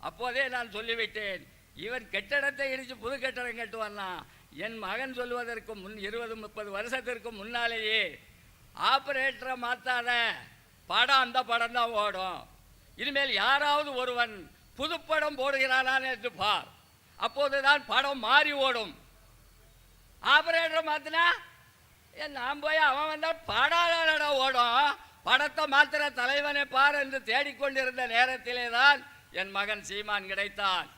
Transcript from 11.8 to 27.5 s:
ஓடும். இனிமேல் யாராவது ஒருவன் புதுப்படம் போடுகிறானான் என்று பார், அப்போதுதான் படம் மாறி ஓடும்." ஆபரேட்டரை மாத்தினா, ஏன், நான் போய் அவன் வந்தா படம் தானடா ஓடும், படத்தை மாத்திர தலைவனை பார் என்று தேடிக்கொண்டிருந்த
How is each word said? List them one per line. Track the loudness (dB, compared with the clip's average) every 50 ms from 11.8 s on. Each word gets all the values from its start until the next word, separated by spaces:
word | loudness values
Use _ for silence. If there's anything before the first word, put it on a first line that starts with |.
| 0 0
ஓடும். | 2 0 0 0 0 -2 -6 -6 -6 -8 -12 -16 -20 -20 -20 -20 -20 -20 -20 -20 -12
இனிமேல் | -8 -6 -2 0 0 0 2 2
யாராவது | 2 4 4 4 4 4 2 2 2 0 -2 -4
ஒருவன் | -4 -4 -4 -2 -2 -2 -2 -4 -14 -18 -18 -20 _ -20 -20 -10 -8
புதுப்படம் | -6 -6 -6 -6 -4 -2 -2 0 0 -2 -2 -2
போடுகிறானான் | -4 -2 0 0 0 2 2 2 2 2 0 0 0
என்று | -2 -6 -6 -6 -10 -6
பார், | -4 0 0 0 0 -2 -8 -18 -20 _ _ _ _ _ _ _
அப்போதுதான் | -4 -4 -4 -2 0 -2 0 0 2 6 6 4 4 4
படம் | 0 0 2 2 2 -2 -4
மாறி | 0 4 6 6 6 4 0
ஓடும்." | 0 2 2 2 0 -4 -8 -10 -18 -20 -20 -20 -20 -20 -20 -20 -20 -20 -20 -20 -20 -20 -20 -20 _ -20 _ -20 _ _ _ -20 -8 2
ஆபரேட்டரை | 4 6 6 6 4 2 2 2 2 0 0 0
மாத்தினா, | 0 -2 -4 -4 -4 0 4 4 4 4 2 -4 -14 -20 -20 -20 -20 _ _ _ -20 -20 _ _ _ -12
ஏன், | -10 -10 -10 -8
நான் | -6 -6 -6 -6 -4
போய் | -2 0 2
அவன் | 4 4 4 4 2 0
வந்தா | -2 -2 -2 -2 -2 -2
படம் | -4 -4 -2 2 2 4 4 4 4
தானடா | 4 4 2 2 4 2 2 2 2 2
ஓடும், | 2 2 2 2 4 4 2 4 4 4 4 4 2 -2 -8 -20 -20 -10 _
படத்தை | 2 4 4 4 2 0 -2 -2
மாத்திர | 2 6 6 6 6 4 -2 -2 -2 -2
தலைவனை | -2 -2 0 0 0 0 0 0 0 -2
பார் | 0 2 4 4 4 4
என்று | 2 -2 -2 -4 -8
தேடிக்கொண்டிருந்த | -4 0 0 0 0 -2